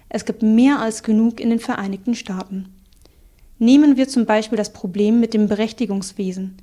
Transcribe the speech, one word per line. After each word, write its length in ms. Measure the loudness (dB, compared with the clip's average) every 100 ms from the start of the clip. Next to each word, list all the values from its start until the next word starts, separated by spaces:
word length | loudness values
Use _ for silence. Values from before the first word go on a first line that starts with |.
| -10
Es 160 | -8
gibt 180 | -6 -2
mehr 380 | 2 4 4 2
als 240 | -2 -6
genug 380 | -2 0 0 0
in 80 | -2
den 100 | -2
Vereinigten 560 | -4 -6 -6 -8 -6 -6
Staaten. 600 | -6 -10 -10 -12 -12 -18 _ _ _ _ _ _ -20 0
Nehmen 360 | 4 6 6 4
wir 100 | 2
zum 180 | 0 0
Beispiel 320 | 0 0 -4
das 140 | -6
Problem 480 | -8 -8 0 2 2
mit 140 | 2
dem 160 | 0 0
Berechtigungswesen. 1080 | 0 -4 -4 -6 -6 -8 -8 -8 -6 -10 -14